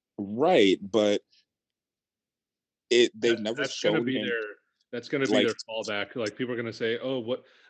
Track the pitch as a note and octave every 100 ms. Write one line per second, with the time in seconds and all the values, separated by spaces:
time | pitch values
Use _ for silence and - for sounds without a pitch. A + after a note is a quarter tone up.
0 | _ - G2 A2 D#3+ E3 G2 F2 G2 A2
1 | G#2 G#2 - _ _ _ _ _ _ _
2 | _ _ _ _ _ _ _ _ _ A#2+
3 | A#2 A2 A#2 A2+ G#2 A#2+ C#3+ - G#2+ A2+
4 | A#2+ C3 A#2+ A2+ G#2+ G2+ _ _ _ A#2+
5 | A#2 C#3+ C3+ G#2 G#2 G#2+ - A2+ G#2 G#2
6 | G2 B2+ G#2 - B2 A#2+ A#2 A2 A2+ A#2
7 | C3 C3+ A2+ B2+ - _ _